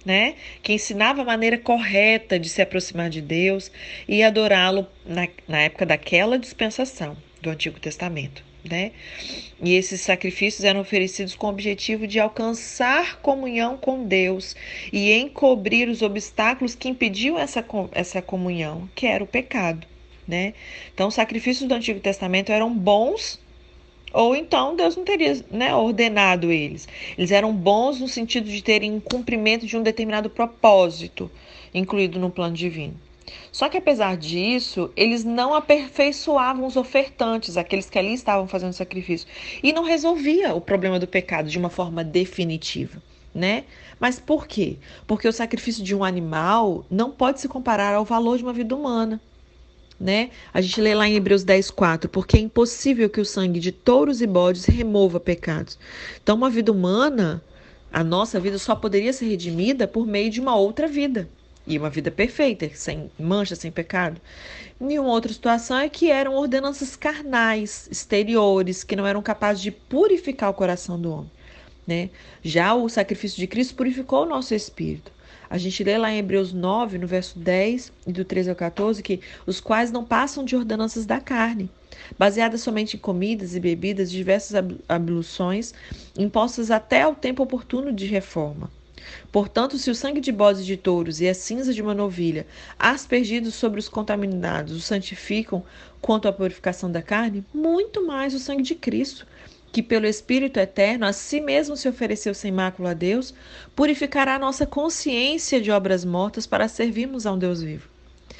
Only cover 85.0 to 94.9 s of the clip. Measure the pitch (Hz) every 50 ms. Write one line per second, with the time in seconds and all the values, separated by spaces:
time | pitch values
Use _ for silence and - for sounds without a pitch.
85 | 170 165 175 170 165 - - - 185 175 190 214 233 - - - - - - -
86 | - - - - 202 208 - 214 220 240 - 247 226 220 226 220 220 - 254 254
87 | 285 311 294 - - 254 262 262 269 262 262 247 - - - 254 277 285 233 190
88 | 196 196 208 190 185 - - 170 151 147 147 156 165 - - - - - - -
89 | - - - - - - - 202 202 202 - 233 240 269 277 262 - 254 233 -
90 | - 277 294 294 269 277 226 196 208 208 196 190 190 185 196 185 - 190 180 175
91 | 170 165 156 151 175 185 185 185 - - 220 247 269 254 247 214 208 214 208 202
92 | 202 196 180 175 170 165 156 151 151 - - - - - - - - 226 269 269
93 | - - 254 247 247 202 226 240 226 226 220 - 247 226 208 208 220 - - 220
94 | 214 214 208 208 202 196 190 180 175 170 156 156 151 156 160 165 170 -